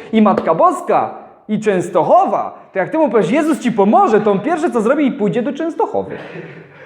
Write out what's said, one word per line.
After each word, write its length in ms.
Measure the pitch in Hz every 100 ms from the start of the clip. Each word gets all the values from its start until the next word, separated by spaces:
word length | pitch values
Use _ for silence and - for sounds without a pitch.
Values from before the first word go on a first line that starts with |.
| -
i 80 | 220
Matka 340 | 214 214 190 160
Boska 580 | 349 311 - 165 107 - - - -
i 120 | 214
Częstochowa, 1120 | 214 185 - 175 156 330 330 180 101 - -
to 60 | 190
jak 100 | 180
ty 80 | 320
mu 120 | 294
powiesz: 220 | 214 170
"Jezus 280 | 277 320 277
ci 120 | 247
pomoże", 500 | 214 196 339 392 214
to 100 | 208
on 80 | 196
pierwsze, 320 | 220 339 349
co 100 | 240
zrobi, 260 | 208 294 277
i 40 |
pójdzie 300 | - 202 220
do 120 | 240
Częstochowy. 640 | 285 330 320 440 196 185 - - 170 - - - -